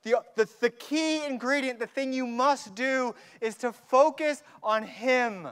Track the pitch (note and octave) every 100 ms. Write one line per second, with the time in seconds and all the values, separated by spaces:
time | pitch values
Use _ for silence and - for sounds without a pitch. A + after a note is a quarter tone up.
0 | A3 A#3+ - - G#3+ - A#3 A#3 - D4+
1 | D#4+ D#4 D4 B3+ A#3+ C#4+ C4 A#3+ A3+ -
2 | C4+ C4 B3 A#3 C4 C4+ A3 G3 C4 C4
3 | B3+ G#3+ - - A3+ G#3+ B3 G#3+ _ B3+
4 | D4+ D4+ D4+ C#4+ - - A3 G#3+ G#3+ F#3+
5 | A#3+ B3+ A#3+ G3 D3+